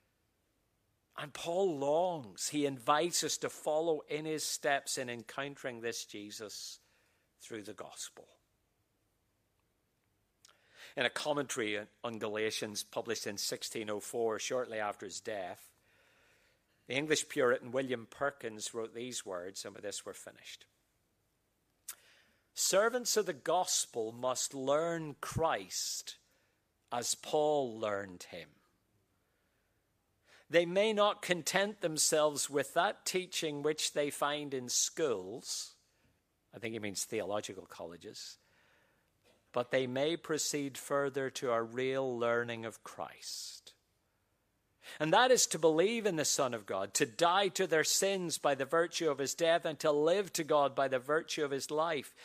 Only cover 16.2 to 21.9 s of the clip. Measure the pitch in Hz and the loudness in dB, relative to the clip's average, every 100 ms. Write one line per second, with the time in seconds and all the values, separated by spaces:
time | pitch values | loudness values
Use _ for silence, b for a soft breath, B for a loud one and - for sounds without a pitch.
16.2 | b b b b b b b 127 151 151 | b b b b b b b -2 2 0
17.2 | - 147 123 127 123 127 135 123 113 - | 0 2 4 2 0 -4 -2 -4 -6 -4
18.2 | 143 - 117 107 104 117 110 113 127 117 | -4 -4 -10 -8 -8 -6 -8 -8 -8 -8
19.2 | 107 90 90 101 110 98 101 98 - 92 | -6 -6 -8 -10 -12 -10 -8 -8 -10 -12
20.2 | - - - - - _ _ _ _ _ | -14 -18 -18 -18 -20 _ _ _ _ _
21.2 | _ _ _ _ _ _ - | _ _ _ _ _ _ -16